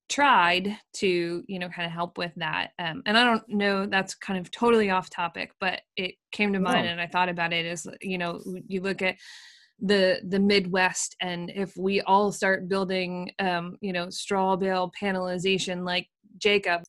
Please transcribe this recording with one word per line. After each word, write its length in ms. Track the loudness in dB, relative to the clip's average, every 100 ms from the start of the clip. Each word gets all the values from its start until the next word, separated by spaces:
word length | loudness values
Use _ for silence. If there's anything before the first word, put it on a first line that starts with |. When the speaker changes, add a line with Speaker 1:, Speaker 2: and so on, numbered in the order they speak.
| -6
Speaker 1:
tried 680 | 2 6 6 6 4 0 -6 _
to, 500 | -2 2 2 0 -4 -6
you 120 | -8
know, 100 | -6
kind 160 | -6 -6
of 60 |
help 260 | -4 -6 -4
with 160 | -8 -6
that. 360 | -4 -4 -6 -6
Um, 220 | -6 -6 0
and 120 | 4
I 60 |
don't 240 | 4 4 0
know, 380 | 0 2 2 0
that's 280 | 0 -2
kind 260 | -6 -6 -6
of 120 | -6
totally 380 | 0 4 4 4
off 200 | 0 -2
topic, 420 | -6 -6 -6 -10 -4
but 220 | -4 -4 -8 -8
it 200 | -8 -8 -10
came 180 | -2 0
to 80 | 2
Speaker 2:
No. 100 | 2
Speaker 1:
mind 180 | 2 0
and 120 | -2
I 80 | -2
thought 220 | 0 0
about 240 | 0 -2
it 120 | -2 -2
as, 220 | -6 -10 -12
you 160 | -6 -4
know, 240 | -4 -6 -8 -12 -6
you 140 | -4
look 200 | -2 -2
at 140 | -2 -4 -10 -20 -20 -20 _ -6
the, 400 | 2 4 4 2 0
the 120 | 2
Midwest, 760 | 4 4 2 2 2 0 -8 -6
and 280 | -6 -6 -6 -6
if 220 | -6 -2
we 240 | 0 0
all 320 | 4 4 4
start 340 | 2 0 0 0
building, 640 | -2 0 -2 -2 -4 -8 -4
um, 380 | -2 -2 -4 -8
you 140 | -6
know, 160 | -4 -4
straw 480 | -8 -2 0 2 2
bale 340 | 2 0 -2 -4
panelization 880 | -2 -2 -2 -2 0 0 0 -4 -4
like 220 | -4 -6 _ _ -2
Jacob, 460 | 2 2 2 -2